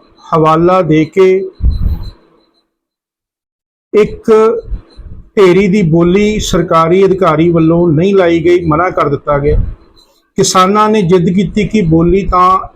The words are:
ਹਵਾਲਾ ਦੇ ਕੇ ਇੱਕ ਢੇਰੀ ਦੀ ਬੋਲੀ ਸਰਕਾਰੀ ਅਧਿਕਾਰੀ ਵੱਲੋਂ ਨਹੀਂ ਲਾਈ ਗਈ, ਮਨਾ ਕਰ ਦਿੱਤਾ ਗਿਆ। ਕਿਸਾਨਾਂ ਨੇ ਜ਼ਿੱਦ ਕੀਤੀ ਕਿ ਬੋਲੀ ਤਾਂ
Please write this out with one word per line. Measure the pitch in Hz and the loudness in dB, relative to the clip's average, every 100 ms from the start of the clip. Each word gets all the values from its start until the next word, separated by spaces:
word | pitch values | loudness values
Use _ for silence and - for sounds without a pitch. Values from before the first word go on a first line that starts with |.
| _ _ - | _ _ -6
ਹਵਾਲਾ | 165 156 160 175 185 | 0 0 2 2 0
ਦੇ | 165 156 156 | 0 0 0
ਕੇ | 190 185 185 190 - - - - - - - _ _ _ _ _ _ _ _ _ _ _ _ _ _ _ _ _ | 2 2 2 -4 -4 -2 -2 -4 -4 -10 -18 _ _ _ _ _ _ _ _ _ _ _ _ _ _ _ _ _
ਇੱਕ | 208 214 - - 220 220 233 - - - - - - - - | -2 -2 -2 0 2 2 -2 -8 -12 -14 -20 -20 -20 -6 2
ਢੇਰੀ | 190 180 202 | 4 4 2
ਦੀ | 208 | 0
ਬੋਲੀ | 165 165 170 190 208 214 | 0 0 2 0 0 -2
ਸਰਕਾਰੀ | - 190 170 165 165 185 190 | -4 -4 0 0 2 2 2
ਅਧਿਕਾਰੀ | 180 180 156 170 | 0 0 0 0
ਵੱਲੋਂ | 170 160 170 175 | 2 2 2 0
ਨਹੀਂ | 147 190 196 | 0 0 2
ਲਾਈ | 175 170 | 2 0
ਗਈ, | 165 175 165 | 0 0 0
ਮਨਾ | 156 180 | -2 -2
ਕਰ | 175 151 | -2 -4
ਦਿੱਤਾ | 139 - 143 | -4 -4 -2
ਗਿਆ। | 143 147 - - _ _ _ _ _ - | 0 0 -2 -8 _ _ _ _ _ -4
ਕਿਸਾਨਾਂ | 190 185 185 208 214 | 0 0 2 2 0
ਨੇ | 220 | 0
ਜ਼ਿੱਦ | 170 180 170 | 2 0 0
ਕੀਤੀ | 175 185 214 202 | -2 -2 -4 -2
ਕਿ | 214 | -2
ਬੋਲੀ | 170 160 170 190 - | 0 0 2 0 0
ਤਾਂ | 185 185 190 - | 0 2 0 -4